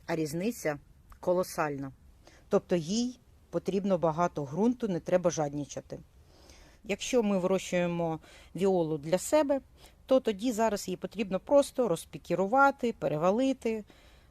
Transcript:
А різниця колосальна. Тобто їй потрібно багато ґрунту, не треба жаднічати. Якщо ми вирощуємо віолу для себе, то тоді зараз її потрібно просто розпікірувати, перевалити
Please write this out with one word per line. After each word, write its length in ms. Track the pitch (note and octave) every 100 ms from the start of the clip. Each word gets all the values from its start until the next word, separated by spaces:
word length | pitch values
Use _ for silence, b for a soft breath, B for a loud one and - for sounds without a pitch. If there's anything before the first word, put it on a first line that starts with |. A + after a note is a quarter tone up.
| -
А 80 | E3
різниця 640 | D3+ E3 G3+ A#3 D#3+ C#3+ - - - -
колосальна. 720 | - F3+ F3+ - D3+ C#3 C#3 - - - b b -
Тобто 260 | G3+ - F3+
їй 440 | D#3 A3 B3 B3+ _ _ _
потрібно 480 | E3+ - F#3+ G3 F3+
багато 480 | E3 D#3 F3 - C#3
ґрунту, 420 | D#3 A3+ B3 A3+
не 120 | E3
треба 300 | - F3+ F3
жаднічати. 680 | D#3+ D3 D3 C#3+ - - C#3 - - b b b b b b
Якщо 400 | - G3+ - B3+
ми 160 | G#3 G3
вирощуємо 800 | F3+ F#3+ - F3+ F3 E3+ E3 D#3+ b b b E3+
віолу 420 | G3 F#3 D#3 D#3
для 200 | D#3 F3+
себе, 440 | - D4+ D4 C#4 - b b b -
то 140 | C4
тоді 320 | B3 G3 B3
зараз 360 | G#3+ A3+ G#3 -
її 100 | F3+
потрібно 420 | F#3 F#3 G#3 F#3
просто 480 | - C#4+ C4+ - A#3
розпікірувати, 1040 | E3 - D3 - E3+ G3 C4 C#4 C#4 A#3+
перевалити 920 | - D3+ D3+ F3 G#3+ C4+ C4 A#3 A3 G#3 b b b b